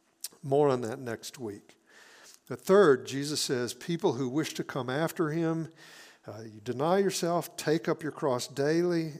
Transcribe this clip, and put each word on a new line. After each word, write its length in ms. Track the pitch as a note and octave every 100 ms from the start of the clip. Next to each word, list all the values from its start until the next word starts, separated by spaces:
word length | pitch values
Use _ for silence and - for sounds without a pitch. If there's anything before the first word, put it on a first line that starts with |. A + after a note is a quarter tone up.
| _ _ - -
More 260 | C#3 C#3 D3
on 140 | B2+
that 180 | A#2 C3
next 400 | B2+ A2 - -
week. 360 | A#2 G2+ _ - _ - - - - - _
The 100 | B2
third, 500 | - G3 F#3 C3 G#2+
Jesus 340 | C3+ C#3+ C#3+
says, 340 | - C3 B2
people 380 | - - E3+ F#3+
who 160 | B2 B2+
wish 260 | C#3 D3+
to 100 | -
come 240 | - D3 B2
after 420 | C3 D#3+ - D#3+
him, 380 | D#3+ E3 D#3+ D#3 - - - - - -
uh, 160 | G#2+
you 160 | A2+ G#2+
deny 360 | G#2+ A#2+ D3+ F#3+
yourself, 580 | G3 - E3+ F3 D3 -
take 320 | - D#3+ E3
up 140 | D#3
your 100 | D3+
cross 340 | - D3+ B2 -
daily, 680 | C#3 C#3+ E3 F3 E3+ D#3+ D3